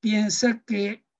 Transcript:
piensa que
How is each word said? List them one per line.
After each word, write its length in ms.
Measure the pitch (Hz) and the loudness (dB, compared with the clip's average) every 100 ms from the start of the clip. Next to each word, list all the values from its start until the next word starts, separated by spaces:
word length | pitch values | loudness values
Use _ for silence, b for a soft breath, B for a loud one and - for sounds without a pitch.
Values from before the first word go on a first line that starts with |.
piensa 640 | 214 214 208 - 247 226 | 0 2 0 0 0 0
que 400 | - 202 202 220 _ | -4 -4 -4 -6 _